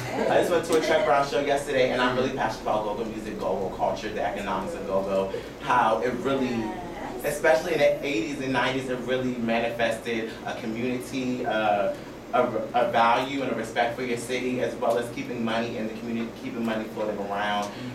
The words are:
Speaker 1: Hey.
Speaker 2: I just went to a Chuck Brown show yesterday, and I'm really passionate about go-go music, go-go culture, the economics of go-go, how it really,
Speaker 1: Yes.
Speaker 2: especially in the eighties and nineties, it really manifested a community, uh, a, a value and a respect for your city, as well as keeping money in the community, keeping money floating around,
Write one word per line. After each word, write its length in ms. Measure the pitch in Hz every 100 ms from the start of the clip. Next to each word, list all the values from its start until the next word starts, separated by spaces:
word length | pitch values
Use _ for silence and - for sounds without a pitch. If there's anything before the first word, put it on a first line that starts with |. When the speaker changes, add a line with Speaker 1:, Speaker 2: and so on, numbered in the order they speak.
| -
Speaker 1:
Hey. 180 | 110 -
Speaker 2:
I 100 | -
just 100 | -
went 140 | 170 160
to 120 | 160
a 80 | 156
Chuck 180 | 156 -
Brown 200 | - -
show 120 | 147
yesterday, 500 | 143 135 147 131 127
and 100 | 127
I'm 120 | 127 127
really 140 | 131 -
passionate 260 | 117 -
about 220 | 117 107
go-go 200 | 107 104 110
music, 340 | 107 104 98
go-go 340 | 110 - 92 -
culture, 340 | 113 - 107
the 100 | 101
economics 520 | 101 101 98 95 101
of 120 | 98 95
go-go, 460 | 95 98 95 95 - - -
how 380 | - - 110 117
it 80 | 127 120
really, 260 | 131 131 123
Speaker 1:
Yes. 840 | 113 110 - - - - - 147
Speaker 2:
especially 380 | 147 160 160 175
in 60 | 151
the 260 | 143 143 139
eighties 340 | 156 151 131
and 120 | 131
nineties, 360 | 127 127 131 127
it 80 | 123
really 340 | 117 127 127 120
manifested 960 | 113 113 113 - 113 117 120 113 110 - 101
a 80 | 104
community, 840 | 113 110 127 123 - 135 123 123 -
uh, 480 | 110 107 104 98 - - - -
a, 80 | 247 233 - -
a 180 | 233 -
value 500 | - 117 - - 139
and 80 | 123
a 40 | 113
respect 400 | 113 127 120 117
for 80 |
your 140 | 123 117
city, 420 | 127 127 127 123
as 140 | 117 -
well 220 | 117 120
as 100 | 117 -
keeping 260 | 120 120
money 340 | 113 113 117 113
in 100 | 110
the 60 |
community, 360 | 110 117 117 113 -
keeping 200 | 131 117
money 200 | 113 110 107
floating 240 | 113 104 101 98
around, 420 | 101 104 104 104 123 123